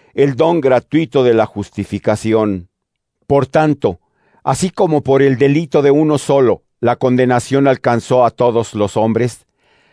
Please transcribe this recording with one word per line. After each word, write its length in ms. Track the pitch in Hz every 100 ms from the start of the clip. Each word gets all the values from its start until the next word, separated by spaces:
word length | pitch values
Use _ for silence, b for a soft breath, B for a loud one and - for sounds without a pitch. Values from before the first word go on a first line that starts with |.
| b
el 220 | - 143 123
don 240 | 160 170
gratuito 640 | 131 127 - 151 165 143
de 100 | 123
la 120 | 113 107
justificación. 1200 | 104 101 - 98 104 - 104 110 110 107 95 87 _ _ _ _ _ -
Por 200 | 139 131
tanto, 540 | 160 156 139 113 90 _ _ _ _
así 260 | - 135 185
como 320 | - 185 151
por 200 | 131 135
el 160 | 139 123
delito 440 | 139 143 170 156
de 100 | 139
uno 260 | 143 156 147
solo 460 | - 139 123 101 _ _
la 140 | 113 123
condenación 720 | 131 127 127 123 - 135 139
alcanzó 580 | 127 127 117 - 127 117
a 60 |
todos 420 | - 123 117 110
los 240 | 107 101 113
hombres, 480 | 110 113 123 - _ _ _ _ _